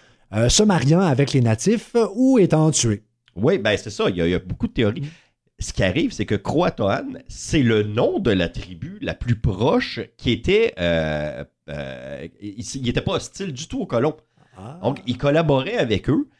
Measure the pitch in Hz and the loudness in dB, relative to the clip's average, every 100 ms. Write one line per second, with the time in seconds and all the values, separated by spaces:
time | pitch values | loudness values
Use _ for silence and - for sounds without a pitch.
0 | _ _ - 104 120 - 214 170 131 165 | _ _ -6 0 2 4 4 4 4 4
1 | 190 127 139 139 117 110 190 226 - 233 | 4 2 2 4 2 2 2 0 0 0
2 | 214 208 262 254 175 156 156 143 120 104 | 0 2 4 6 6 4 4 2 0 -2
3 | _ _ _ 87 131 196 110 101 110 104 | _ _ _ -2 0 2 0 0 -4 -4
4 | 214 87 85 87 90 - - - 104 131 | -2 0 0 0 -4 -6 -6 0 0 0
5 | 143 - _ _ _ - - - 190 185 | -8 -12 _ _ _ -12 -10 -2 0 0
6 | 262 - 98 104 - 151 180 - 98 117 | -2 -4 -2 -2 -2 0 0 0 -2 -2
7 | 277 254 - - - 165 120 107 107 107 | -4 -12 -16 -14 -2 2 4 2 2 0
8 | 262 370 156 95 85 - - 85 160 202 | 0 0 0 2 0 -4 -14 -12 -14 -8
9 | 110 - 120 110 123 92 127 247 247 - | -8 -6 -2 -2 0 0 2 2 -2 -8
10 | - _ 135 110 165 208 226 - 87 82 | -12 _ -2 0 2 2 2 0 0 0
11 | 78 76 76 65 73 _ - 73 67 64 | 0 -2 -6 -8 -14 _ -14 -10 -10 -12
12 | 65 67 80 _ 104 101 - 135 120 127 | -14 -14 -14 _ -14 -12 -12 -6 -2 -2
13 | - 190 - - 196 127 160 269 208 117 | -2 -4 -6 -10 -10 -8 -8 -8 -2 0
14 | 147 - _ _ _ 92 104 170 127 139 | 0 -2 _ _ _ -20 -18 -6 -4 -4
15 | 123 127 143 151 160 135 151 240 131 98 | -6 -2 2 2 4 2 0 -2 0 0
16 | - 185 294 _ | 2 0 0 _